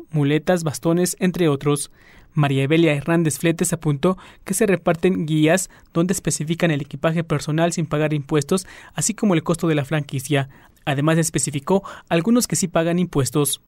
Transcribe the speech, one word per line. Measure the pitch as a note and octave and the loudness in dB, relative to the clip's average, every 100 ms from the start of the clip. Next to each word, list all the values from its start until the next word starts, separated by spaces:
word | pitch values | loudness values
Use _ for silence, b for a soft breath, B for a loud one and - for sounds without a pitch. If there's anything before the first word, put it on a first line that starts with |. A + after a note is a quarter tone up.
| E4+ | -4
muletas, | D#3 C#3+ D#3 E3+ F3+ | 0 2 2 2 0
bastones, | D#3+ - E3 E3+ F3+ - | -2 -4 0 0 0 0
entre | F#3 E3+ E3 | -2 0 0
otros. | C#3 C#3+ D3 - b b b b | 0 0 -2 -4 b b b b
María | D3+ C#3+ C3+ | 0 2 2
Evelia | C3+ D#3+ E3 | 2 4 4
Hernández | C#3+ D3+ E3+ D#3+ - | 2 0 0 0 0
Fletes | E3+ E3 F3 | -2 0 -2
apuntó | E3 F3+ C#3 F3+ F#3 B B | -2 -2 0 0 -2 B B
que | - | -8
se | F#3+ A3 | -2 0
reparten | F3+ - E3+ F#3 F#3 | 2 0 0 0 0
guías | D#3 D#3 D#3 F#3 - b b | 0 2 4 2 -2 b b
donde | E3 F3 | -2 -2
especifican | F#3+ E3 - D#3 F3 F3 | -2 -4 -4 -4 -2 0
el | C#3+ | 0
equipaje | C#3 C#3+ E3 E3 | -4 -4 -2 -2
personal | E3 D3 D#3 D#3 E3+ | -2 -4 -2 0 0
sin | F3+ D#3+ | 0 -4
pagar | D3+ D3+ | -2 -2
impuestos, | D3+ C#3 D#3 C#3 F#3 - B B | -2 -2 -2 0 -2 -4 B B
así | - F#3 | -6 -4
como | G#3 G#3+ | 0 2
el | D#3+ | 2
costo | E3+ D#3+ E3+ | 0 0 0
de | |
la | D3+ C3 | 0 0
franquicia. | D#3 C#3+ C3+ - C#3 C3+ b b b | -4 -4 -6 -2 -2 -2 b b b
Además, | - C#3 D#3 D#3+ | -4 0 2 2
especificó | E3 D#3 C#3 C#3 - D3 B B - | 2 -2 -4 -4 0 0 B B -2
algunos | E3+ F3 A#3+ - | 0 2 2 2
que | |
sí | - F#3 | -2 0
pagan | E3+ E3 F3 | 0 0 0
impuestos. | F3 D3 C3 D3+ C#3+ - | 0 0 0 0 0 -2